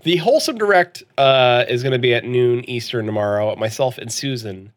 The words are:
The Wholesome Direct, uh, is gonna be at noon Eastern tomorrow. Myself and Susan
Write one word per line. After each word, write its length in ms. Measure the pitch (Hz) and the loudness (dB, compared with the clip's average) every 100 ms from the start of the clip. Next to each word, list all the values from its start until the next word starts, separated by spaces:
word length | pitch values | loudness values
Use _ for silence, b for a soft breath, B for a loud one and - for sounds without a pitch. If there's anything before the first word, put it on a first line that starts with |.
The 120 | 160 175 | 0 0
Wholesome 400 | 180 294 294 233 | 2 2 0 -2
Direct, 460 | 208 185 175 - - - | 4 4 2 -6 -12 0
uh, 460 | 135 135 127 120 - | 4 4 4 4 2
is 140 | 123 | -2
gonna 160 | 135 127 | 0 0
be 160 | 123 | 2
at 100 | 120 | 0
noon 440 | 123 123 123 120 127 | 0 0 2 0 -4
Eastern 340 | 120 113 120 | -8 -6 -6
tomorrow. 500 | 107 104 104 104 107 107 | -4 -2 -2 0 -2 -2
Myself 420 | 110 110 131 123 | -6 -2 -4 -4
and 120 | 117 | -10
Susan 640 | - 139 127 110 95 98 | -8 -6 -6 -8 -14 -18